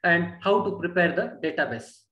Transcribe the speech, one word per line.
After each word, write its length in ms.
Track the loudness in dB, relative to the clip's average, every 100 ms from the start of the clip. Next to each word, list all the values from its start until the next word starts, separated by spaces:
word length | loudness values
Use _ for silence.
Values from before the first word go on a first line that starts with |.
| 4
and 220 | 2 0 -2 2
how 80 | 2
to 60 | 2 -2
prepare 300 | -2 2 2 2
the 80 | -4 -4 -4
database 420 | -2 -4 -4 -12 -20 _